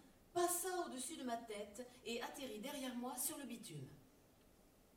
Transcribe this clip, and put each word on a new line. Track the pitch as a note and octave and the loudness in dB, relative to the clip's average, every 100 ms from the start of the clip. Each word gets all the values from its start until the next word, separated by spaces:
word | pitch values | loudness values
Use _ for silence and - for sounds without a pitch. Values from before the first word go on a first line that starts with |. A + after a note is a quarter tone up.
| - - - | -18 -20 0
passa | F4 F4 - F#4 F4+ D4 | 6 6 6 4 2 2
au-dessus | B3+ - D#4 | 0 -4 -2
de | |
ma | B3+ A#3 | 0 0
tête | - G#3 G#3 - B3 - G#3+ | 0 -4 -4 -6 -10 -6 -2
et | A#3 | 0
atterrit | - D4 B3+ G#3+ | 0 -2 -4 -2
derrière | B3+ C#4+ C4 A#3+ | -2 0 0 0
moi | B3 C#4 | 0 0
sur | - D4 | 0 -2
le | C#4 | -6
bitume. | - - D3+ C3 - - - - - - - - - - | -6 -6 -6 -8 -10 -18 -20 -20 -20 -20 -20 -20 -20 -20